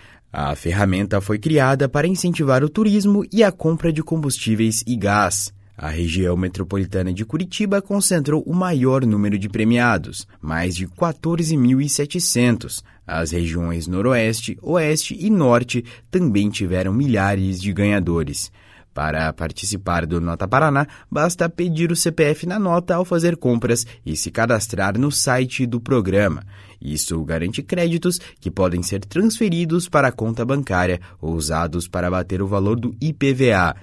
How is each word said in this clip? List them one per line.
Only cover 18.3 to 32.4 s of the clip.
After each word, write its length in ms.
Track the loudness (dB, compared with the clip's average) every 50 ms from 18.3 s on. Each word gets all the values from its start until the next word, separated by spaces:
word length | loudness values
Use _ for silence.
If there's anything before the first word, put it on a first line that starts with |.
| -6 -8 -10 -10 -12 -20 -20 -20 -20 -20 -20 _ _
Para 360 | -4 -4 -2 -2 -2 -2 -2 -2
participar 720 | -4 -6 -8 -8 -8 -8 -6 -6 -6 -4 -2 0 0 0
do 120 | 0 -2 -2
Nota 300 | -2 -2 -2 -4 -4 0
Paraná, 400 | 2 2 2 2 2 0 0 -2 -6 -14 -14 -6
basta 360 | -2 0 0 0 0 0 -2
pedir 460 | -2 -2 -2 -2 -2 0 0 0 0 0
o 20 |
C 160 | 0 0 0
P 140 | 2 2 2
F 220 | 2 2 0 -2
na 120 | -4 -2 0
nota 360 | 0 2 2 0 2 0 0
ao 100 | 0 0
fazer 320 | 0 0 2 2 2 0
compras 500 | 2 2 0 2 2 2 2 0 0 -2 -6 -12 -12 -8
e 120 | -6 -6
se 140 | -4 -6 -4
cadastrar 680 | -2 -2 0 2 2 0 0 -2 -4 -2 -2 0 0 0
no 140 | 0 0 0
site 540 | 0 0 0 2 0 0 -2 -2 -2 -2
do 120 | -2 -2 -4
programa. 640 | -2 0 2 2 2 2 2 2 2 2 0 -2 -6 -12 -18 -20 -20 -20 -20 -14
Isso 420 | -10 -8 -6 -6 -4 -4 -4 -4 -4
garante 400 | -4 -4 -2 -2 -4 -4 -6 -6
créditos 560 | -4 -2 -2 0 0 0 0 0 -2 -2 -2 -6 -12 -20 _
que 100 | -8 -6
podem 320 | -2 0 0 0 0 -2 -2
ser 220 | -4 -4 -6 -6
transferidos 840 | -4 0 2 2 2 2 2 0 0 2 0 0 0 0 -2 0 2
para 180 | 2 4 4 2
a 40 | 2
conta 320 | 0 -2 -2 -2 -2 -2
bancária 560 | 0 0 -2 0 0 0 2 2 2 0 -2 -6 -10 -16 -10
ou 140 | -6 -4 -4
usados 520 | -4 -2 -2 -2 -2 -2 -2 -2 -4 -6
para 240 | -4 -4 -4 -2 0
bater 300 | -2 -2 -2 -4 -4 -4